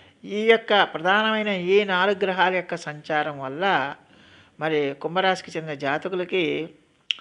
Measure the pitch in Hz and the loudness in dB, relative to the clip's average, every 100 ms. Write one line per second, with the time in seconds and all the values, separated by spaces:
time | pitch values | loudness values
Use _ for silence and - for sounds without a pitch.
0 | - _ 185 208 220 226 - 208 175 156 | -20 _ -8 0 4 4 4 4 4 2
1 | 175 202 220 220 208 190 175 202 196 180 | 2 2 2 0 -2 -2 2 4 4 2
2 | 196 190 190 185 180 185 175 170 156 147 | 2 2 0 2 2 2 -2 -6 -8 -10
3 | 151 151 151 143 131 143 196 160 135 151 | -4 -2 -2 -6 -8 -4 0 0 0 -8
4 | _ _ _ - _ - 156 151 139 139 | _ _ _ -20 _ -8 -4 -2 -2 -4
5 | 151 180 190 180 - 165 160 143 139 151 | -6 -2 0 -2 -6 -10 -8 -6 -4 -4
6 | 180 185 180 185 156 143 160 - _ _ | -4 -6 -4 -2 0 -2 -6 -14 _ _
7 | - - | -10 -10